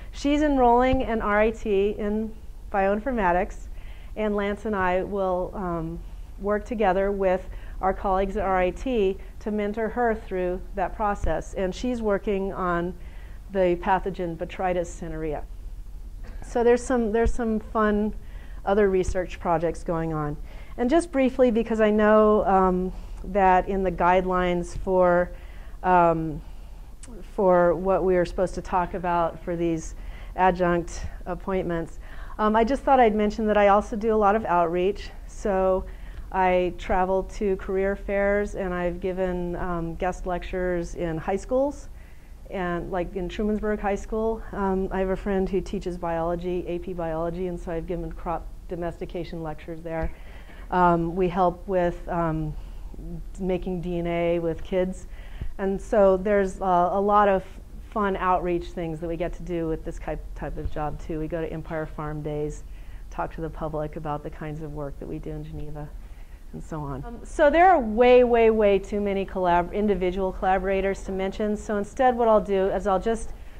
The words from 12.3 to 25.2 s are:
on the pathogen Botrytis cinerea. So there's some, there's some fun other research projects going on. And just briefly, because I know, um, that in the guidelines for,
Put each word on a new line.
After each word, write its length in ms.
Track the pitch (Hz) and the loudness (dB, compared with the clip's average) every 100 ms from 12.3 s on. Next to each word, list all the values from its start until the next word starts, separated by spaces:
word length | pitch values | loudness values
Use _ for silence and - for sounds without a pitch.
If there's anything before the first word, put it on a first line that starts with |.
| 190 196 | -2 -2
on 400 | 147 180 170 180 175 - - - - - | -2 0 0 -2 -6 -12 -12 -14 -14 -4
the 240 | 190 180 175 | 2 2 2
pathogen 540 | 208 185 196 175 175 165 | 2 0 0 -4 -6 -6
Botrytis 520 | 175 - 185 180 170 | -8 -4 -2 0 -2
cinerea. 560 | - 170 156 156 139 - - - - - - - - - - | -8 -8 -6 -4 -6 -8 -10 -12 -12 -12 -12 -12 -12 -12 -10
So 220 | - 240 | -4 2
there's 180 | 233 240 | 4 4
some, 280 | - 247 226 | 4 0 2
there's 220 | 226 226 | 2 2
some 260 | - 226 214 | 2 0 -2
fun 540 | - 226 214 208 214 - - - - - - | -2 0 2 2 0 -4 -10 -12 -12 -6 0
other 240 | 202 196 | 4 4
research 500 | 185 180 185 175 - | 4 2 0 -2 -4
projects 440 | 185 160 165 165 | 0 2 0 -2
going 300 | - 165 165 | -4 -2 -2
on. 240 | 156 151 151 - - - - | -2 -4 -6 -10 -12 -12 -2
And 120 | 247 | 2
just 220 | 330 330 | 4 4
briefly, 400 | 269 254 269 254 | 2 2 6 4
because 300 | 220 220 220 | 4 0 2
I 100 | 214 | 4
know, 540 | 214 214 214 214 214 170 | 6 6 8 8 6 6
um, 460 | 190 185 180 185 - - - 185 | 6 4 2 -2 -6 -10 -10 -2
that 420 | 196 185 185 185 | 4 6 6 4
in 140 | 196 | 0
the 80 | 185 | 0
guidelines 840 | 175 175 185 185 180 180 175 170 - | 2 4 6 4 2 2 0 -2 -6
for, 520 | 190 185 180 175 | 2 4 6 6